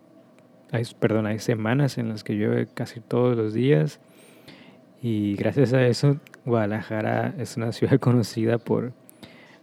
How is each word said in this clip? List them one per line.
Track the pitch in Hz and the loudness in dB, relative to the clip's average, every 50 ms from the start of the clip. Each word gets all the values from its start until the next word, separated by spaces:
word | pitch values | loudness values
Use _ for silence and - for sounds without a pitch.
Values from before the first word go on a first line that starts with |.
| _ _ _ - - _ _ _ _ _ _ _ _ - - | _ _ _ -20 -20 _ _ _ _ _ _ _ _ -6 -6
hay, | 117 117 120 - - | -4 -4 -6 -4 -2
perdón, | - 113 107 110 110 | 0 0 2 0 0
hay | 107 107 110 | -2 -4 -4
semanas | - - 120 110 107 107 120 139 147 131 - - | -2 -2 -2 -2 0 0 0 2 0 0 -2 -4
en | 120 113 | -6 -6
las | 110 107 - | -6 -8 -8
que | - 117 | -6 -4
llueve | 104 104 113 120 120 120 110 - | -2 0 0 0 0 -2 -4 -6
casi | - 127 - - 120 | -10 -10 -10 -10 -14
todos | 113 - - 120 123 123 123 | -10 -4 0 2 2 2 2
los | 117 110 107 107 | 0 -2 -2 -2
días. | 113 120 135 147 151 156 151 - - _ _ - - - - - - - - - - - - - - - - - - - | 0 2 4 4 4 2 0 -2 -8 _ _ -20 -20 -20 -20 -20 -20 -20 -20 -20 -20 -20 -20 -20 -20 -20 -20 -14 -8 -4
Y | 117 113 107 104 101 101 | -2 0 0 0 0 0
gracias | 95 - 110 - 139 143 110 123 | 0 -2 0 2 2 2 4 4
a | 131 127 | 4 4
eso, | 123 117 - - 143 143 143 - - - - - | 4 2 4 2 2 2 0 -2 -12 -20 -10 -4
Guadalajara | 127 120 117 107 101 107 110 - - 110 110 110 113 117 113 117 120 131 - | 0 0 2 2 0 -2 -4 -6 -6 -4 -4 -2 -2 0 0 -2 -2 -4 -6
es | 117 104 - | -8 -8 -6
una | - 113 113 110 | -6 -4 -4 -4
ciudad | - - - 139 135 | -2 0 2 2 4
<laughs> | |
conocida | - 127 120 123 113 - - 117 113 113 117 117 | 4 4 4 4 2 0 -2 -2 0 0 0 0
por, | - - 113 110 110 123 127 _ _ - - _ - - - - - - - - | 0 0 -2 0 -2 -4 -8 _ _ -20 -20 _ -20 -20 -20 -20 -20 -20 -20 -20